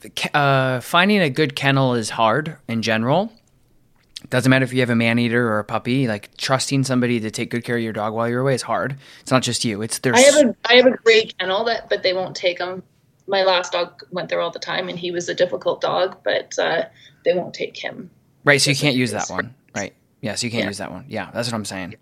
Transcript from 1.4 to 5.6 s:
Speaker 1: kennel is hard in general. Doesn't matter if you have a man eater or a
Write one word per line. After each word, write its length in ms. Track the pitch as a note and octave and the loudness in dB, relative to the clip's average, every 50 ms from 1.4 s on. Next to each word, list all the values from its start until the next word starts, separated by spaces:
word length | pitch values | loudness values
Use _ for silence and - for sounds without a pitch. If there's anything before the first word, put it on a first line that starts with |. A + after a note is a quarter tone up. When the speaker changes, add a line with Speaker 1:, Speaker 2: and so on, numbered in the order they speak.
| D#3 C#3 C#3 | 0 0 -2
Speaker 1:
kennel 400 | - C#3+ C#3 C3+ C3+ C3+ B2+ B2 | 0 0 2 4 4 2 2 2
is 160 | A#2+ G#2+ - | 0 -2 -4
hard 460 | - A#2+ A2+ A2 A2 C#3+ D#3 E3 D3 - _ | 0 2 2 4 4 2 -2 -4 -12 -12 _
in 140 | - A#2 A2+ | -4 -4 -2
general. 500 | G#2 A2+ A2 A2 A2+ B2 D3 F3 G#3+ A#3 - _ _ _ _ _ _ _ _ _ _ _ _ _ _ _ _ - - - | 0 0 0 0 0 2 0 0 0 -2 -10 _ _ _ _ _ _ _ _ _ _ _ _ _ _ _ _ -20 -10 -2
Doesn't 200 | B2+ B2+ A#2 C3 | -2 0 4 4
matter 120 | C3 C3 C3 | 4 4 2
if 80 | A#2+ | 0
you 100 | B2+ B2+ | 0 0
have 80 | B2+ A#2 | 0 2
a 40 | A#2+ | 2
man 220 | A2+ A#2 A#2 A#2 A#2+ | 2 2 2 2 0
eater 280 | A#2+ A#2 A#2 A#2+ B2 | 0 2 0 0 0
or 100 | A2+ G#2+ | 0 -2
a 40 | G#2+ | -2